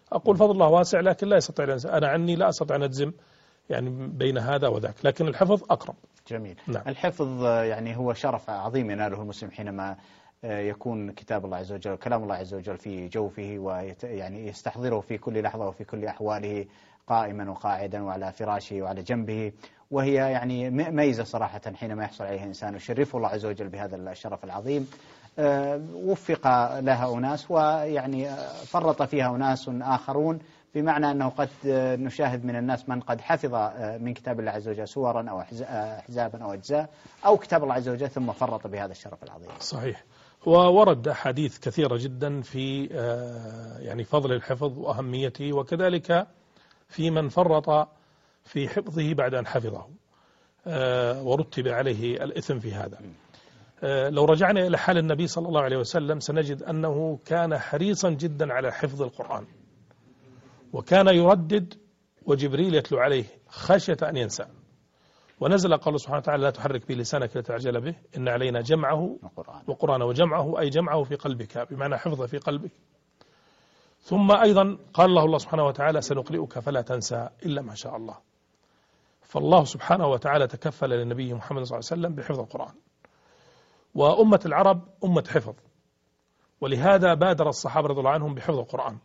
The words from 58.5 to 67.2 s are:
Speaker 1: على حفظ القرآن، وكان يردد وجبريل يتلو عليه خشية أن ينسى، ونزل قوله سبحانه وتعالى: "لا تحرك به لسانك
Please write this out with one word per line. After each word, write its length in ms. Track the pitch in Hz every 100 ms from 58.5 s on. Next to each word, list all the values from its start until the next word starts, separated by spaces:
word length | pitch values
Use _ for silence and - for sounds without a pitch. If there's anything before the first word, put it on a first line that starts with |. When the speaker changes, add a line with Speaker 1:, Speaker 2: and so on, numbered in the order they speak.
Speaker 1:
على 180 | 123 131
حفظ 300 | - 147 139
القرآن، 440 | 131 - 123 113 107 - _ _ _ _ _ _ - - - - -
وكان 340 | 127 - 185 190
يردد 680 | 175 175 196 160 208 175 - _ _ _ _ -
وجبريل 500 | 139 143 135 190 156
يتلو 240 | - 135
عليه 260 | 131 135 110 - _
خشية 500 | - - 185 - 160
أن 140 | 156 147
ينسى، 280 | 123 - 107 - _ _ _ _ _ _ _ _
ونزل 380 | 139 196 180 151
قوله 200 | 165 151
سبحانه 200 | 135 143
وتعالى: 260 | 143 147
"لا 60 | 139
تحرك 380 | 131 139 131 -
به 80 | 127
لسانك 420 | 113 143